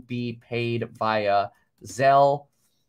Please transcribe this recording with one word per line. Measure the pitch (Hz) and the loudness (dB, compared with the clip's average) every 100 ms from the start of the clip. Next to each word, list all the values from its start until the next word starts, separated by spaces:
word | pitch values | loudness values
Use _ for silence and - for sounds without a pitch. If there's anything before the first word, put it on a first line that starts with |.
| - | -8
be | 120 120 117 | -8 -8 -10
paid | - 120 120 117 113 - | -8 -6 -4 -4 -8 -6
via | 110 110 104 101 101 _ _ _ 110 | -4 -2 0 0 -2 _ _ _ -16
Zelle. | - 135 139 139 143 - _ _ _ | 0 4 6 4 2 -6 _ _ _